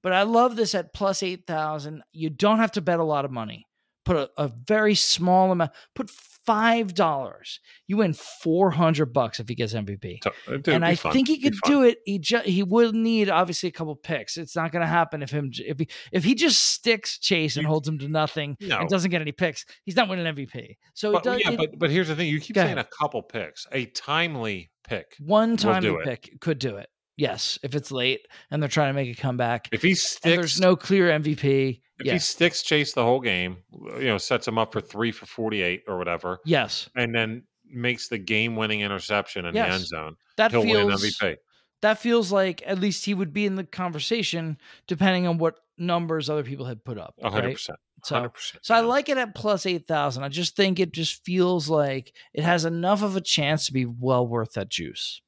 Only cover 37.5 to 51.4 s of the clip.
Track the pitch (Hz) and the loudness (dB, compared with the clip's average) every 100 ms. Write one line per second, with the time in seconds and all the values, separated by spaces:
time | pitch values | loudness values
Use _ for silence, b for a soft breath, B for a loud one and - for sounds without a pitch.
37.5 | _ _ 123 123 120 - 117 92 107 113 | _ _ -4 -4 -4 -6 -8 -2 -2 0
38.5 | 113 110 107 101 98 - 104 98 98 87 | -2 -2 -2 -2 -4 -2 -2 -2 -6 -4
39.5 | 98 90 95 87 82 78 80 _ - 220 | -2 0 0 -2 -8 -10 -14 _ 0 2
40.5 | 120 113 110 101 98 104 - 98 76 _ | 4 4 4 2 0 -2 -2 -4 -4 _
41.5 | _ _ _ 208 214 233 233 190 202 190 | _ _ _ 0 0 2 2 2 0 0
42.5 | 165 - 190 196 - - 196 190 147 208 | -2 -6 -2 0 -2 -4 -4 -2 -2 -2
43.5 | 190 175 - 180 156 - 226 - 170 160 | -2 -8 -6 -6 -6 -2 -2 -2 -4 -6
44.5 | 151 B B - 156 190 180 180 170 165 | -8 B B -8 2 2 4 2 2 0
45.5 | 160 _ - 175 170 170 160 139 151 123 | -2 _ -8 -2 -2 0 -4 -2 -2 -4
46.5 | 139 127 113 - 107 80 _ 110 104 123 | -8 -8 -10 -10 -10 -12 _ -2 0 -2
47.5 | 135 - - _ _ - 143 120 - - | -6 -12 -14 _ _ -4 -2 -2 -8 -14
48.5 | - - 226 233 262 285 269 233 - 208 | -12 2 2 4 0 0 -2 -2 -4 -2
49.5 | 196 190 175 - 156 143 123 139 147 175 | 0 0 -4 -2 0 0 -2 -6 -4 -4
50.5 | - 190 185 180 165 160 - - 185 | 2 2 4 0 0 -4 -6 -4 2